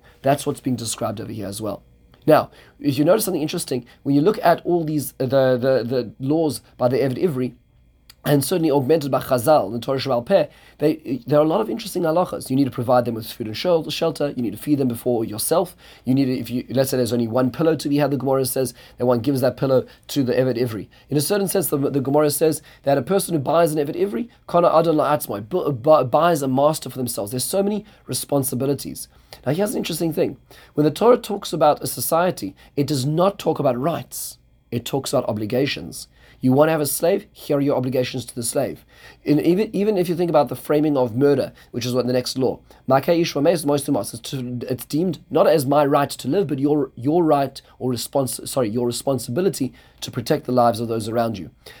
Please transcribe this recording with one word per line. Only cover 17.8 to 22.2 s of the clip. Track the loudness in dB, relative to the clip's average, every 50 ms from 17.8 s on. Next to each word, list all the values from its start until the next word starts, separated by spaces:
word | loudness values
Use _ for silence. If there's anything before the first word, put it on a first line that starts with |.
| 0 -2
be | 0 0
had, | 2 0
the | 0 -2
Gemara | 0 0 0 2 0
says | 0 0 -2 -2 -2 -4 -10 -20 -20 -8 -2
that | 0
one | 2 2 2
gives | 2 0 0 2
that | 0 0 0 0
pillow | 0 2 2 2 0 0 -6 -20 _ -6
to | -2 -2 0
the | 2 2
Eved | 2 2 2 0 0
Ivri. | -2 -2 -4 -6 -10 -12 _ _ _ -4
In | -2 -2
a |
certain | 0 0 0 0 0 0
sense, | 0 -2 -2 0
the, | 0 -2
the | 0 0 0 -2
Gemara | 0 2 2 4